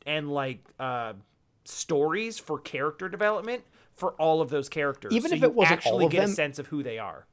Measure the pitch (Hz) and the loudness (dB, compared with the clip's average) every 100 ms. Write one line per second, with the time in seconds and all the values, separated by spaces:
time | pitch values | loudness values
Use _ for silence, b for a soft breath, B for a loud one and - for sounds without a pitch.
0 | - 151 147 143 135 131 - - 131 123 | -6 -4 -2 -2 -4 -6 -14 -10 -6 -4
1 | 113 98 - _ _ _ - - - 156 | -6 -10 -18 _ _ _ -14 -10 -2 2
2 | 151 180 226 220 - 147 - 139 147 151 | 2 0 -4 -8 -6 -8 -6 -4 -4 -4
3 | 185 180 208 214 214 247 - b b - | -8 -2 0 0 -4 -8 -10 b b -6
4 | 185 - 160 160 147 143 139 160 143 135 | -4 0 4 4 2 -2 -4 -2 -2 -2
5 | - 226 302 339 254 233 175 170 - - | 0 0 2 4 4 6 4 4 2 4
6 | 165 170 202 196 147 139 135 151 123 113 | 4 4 2 2 -2 -4 -8 -6 -4 -6
7 | 104 71 - | -8 -12 -18